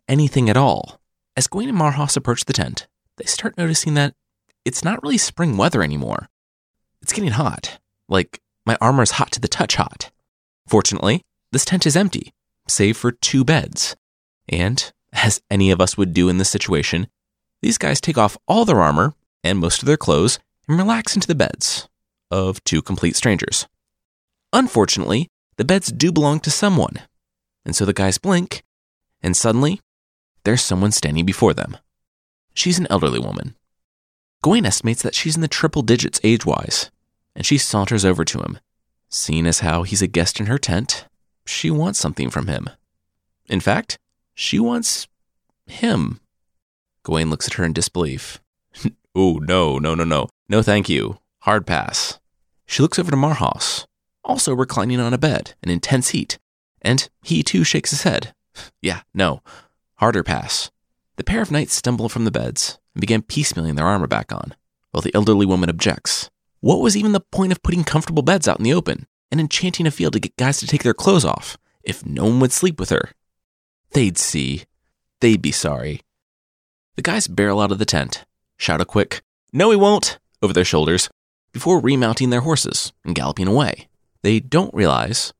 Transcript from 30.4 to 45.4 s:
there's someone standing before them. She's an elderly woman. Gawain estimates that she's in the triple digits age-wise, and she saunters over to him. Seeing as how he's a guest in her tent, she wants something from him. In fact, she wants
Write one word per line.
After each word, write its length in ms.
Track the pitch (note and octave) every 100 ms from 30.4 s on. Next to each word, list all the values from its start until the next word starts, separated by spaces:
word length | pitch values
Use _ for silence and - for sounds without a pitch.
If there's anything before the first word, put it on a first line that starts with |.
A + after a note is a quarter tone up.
there's 180 | - B2
someone 280 | - F#2 G2+
standing 360 | G#2 D2 D2+ F2
before 260 | F#2 G#2+
them. 240 | D#2 G1+ - _ _ _ _ _ _ _
She's 240 | - F3+ F3
an 80 | F3+
elderly 300 | G2 D#2 A#1+
woman. 380 | A1 G1+ - - _ _ _ _ _ _ _ _
Gawain 220 | D#3 A3+
estimates 380 | F3 - A#2 A#2+
that 120 | -
she's 220 | - D#3+ D#3+
in 60 |
the 60 | D#3+
triple 340 | - D#3+ D#3
digits 380 | A2+ A#2+ - -
age-wise, 680 | G#2+ A#2 - - - - - _ _ _ _ -
and 80 |
she 140 | - C#3
saunters 460 | - G#2+ G2 F2+
over 200 | F#2+ E2+
to 140 | E2 -
him. 200 | G1+ - _ _ _ _ _
Seeing 380 | - - D#2+ E2
as 140 | E2
how 220 | E2+ E2
he's 200 | F2+ G2+
a 40 | F#2+
guest 320 | E2+ E2+ -
in 80 | G#2
her 120 | C3+
tent, 480 | - F2+ B2+ - - _ _ _
she 260 | - - D#2+
wants 280 | D3 E3+ G3+
something 320 | - - C2
from 160 | C2 F#2+
him. 240 | C2+ - - _ _ _ _ _ _ -
In 140 | A#2
fact, 380 | - G#2 - - _ _ _
she 260 | - - F#3+
wants 480 | A#3 A#3+ A3+ - - _ _ _